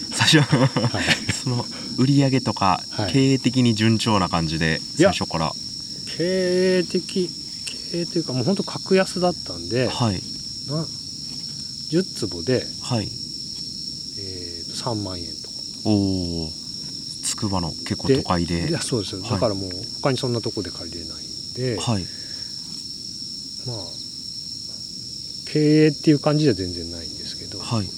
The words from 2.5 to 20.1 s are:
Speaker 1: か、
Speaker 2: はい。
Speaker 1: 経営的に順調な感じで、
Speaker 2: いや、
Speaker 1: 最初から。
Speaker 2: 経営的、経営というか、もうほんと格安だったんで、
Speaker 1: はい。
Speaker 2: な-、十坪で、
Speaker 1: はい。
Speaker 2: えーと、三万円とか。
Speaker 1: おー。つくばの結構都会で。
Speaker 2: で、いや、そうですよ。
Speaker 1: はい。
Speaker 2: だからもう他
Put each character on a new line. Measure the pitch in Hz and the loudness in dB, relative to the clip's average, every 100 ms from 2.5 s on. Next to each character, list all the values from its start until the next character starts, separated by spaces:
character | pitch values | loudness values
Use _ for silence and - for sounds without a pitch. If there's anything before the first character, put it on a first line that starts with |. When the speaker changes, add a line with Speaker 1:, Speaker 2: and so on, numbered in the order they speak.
Speaker 1:
か、 | - 98 - - | 2 4 4 0
Speaker 2:
は | - 101 | -4 2
い。 | |
Speaker 1:
経 | 135 135 | 6 6
営 | 131 | 6
的 | 127 127 | 4 6
に | 123 | 6
順 | 107 113 107 | 6 6 6
調 | 117 104 | 4 4
な | 85 | 4
感 | 87 80 | 2 2
じ | 80 | 2
で、 | 80 76 - - | 2 2 0 4
Speaker 2:
い | |
や、 | 170 | 4
Speaker 1:
最 | - | 4
初 | 95 | 0
か | 80 | 0
ら。 | 78 - - - - - - - | 0 -2 -10 -12 -12 -12 -8 -2
Speaker 2:
経 | 175 185 180 180 185 185 | 0 2 2 4 4 4
営 | |
的、 | 165 185 - 196 175 - - - - - - | 2 -2 0 -2 -2 -4 -12 -8 -8 -8 -6
経 | 170 | -4
営 | 170 | -2
と | 170 | -2
い | |
う | |
か、 | 156 | 0
も | 127 | 0
う | |
ほ | 123 | 2
ん | 196 | 0
と | |
格 | - - - | -2 -4 2
安 | 190 190 185 | 4 4 2
だ | 180 | 0
っ | |
た | 160 - 87 | 0 -8 -8
ん | 87 | -2
で、 | 120 113 | 0 2
Speaker 1:
は | - 113 | 2 2
い。 | 92 - - - - - | 0 -4 -10 -10 -10 -6
Speaker 2:
な-、 | 156 156 - - - - - - - - - - | -4 -4 -8 -12 -12 -12 -10 -10 -10 -10 -10 -2
十 | 165 | 0
坪 | 190 - 104 87 | 0 -4 -6 -4
で、 | 85 120 - - | 2 2 0 -6
Speaker 1:
は | - 120 | -2 -2
い。 | 95 - - - - - - - - - - - | -2 -6 -10 -10 -10 -10 -10 -10 -10 -10 -10 -10
Speaker 2:
え | 95 92 87 87 - | -8 -8 -8 -8 -8
ー | |
と、 | - | -6
三 | 127 107 | -4 -4
万 | 95 92 | -4 -6
円 | 80 | -8
と | - - | -10 -10
か。 | - - - | -10 -10 -4
Speaker 1:
お | 107 104 98 95 87 85 78 | 4 4 4 2 -2 -2 -4
ー。 | - - - - - - - | -8 -12 -10 -10 -10 -10 -6
つ | - - | -6 -2
く | 104 | 0
ば | 95 | 0
の | 80 | -2
結 | - - 101 | -4 -6 -2
構 | - | 2
都 | 135 | 2
会 | - 90 85 | 4 2 2
で。 | 85 | 0
Speaker 2:
で、 | 147 | 0
い | |
や、 | 165 | -2
そ | - 120 | 0 -2
う | |
で | 92 | -2
す | |
よ。 | 95 | -6
Speaker 1:
は | 104 | -2
い。 | |
Speaker 2:
だ | 101 | 2
か | 117 | 2
ら | |
も | 98 95 | 0 -6
う | 90 113 - | -8 -10 -2
他 | 147 | 0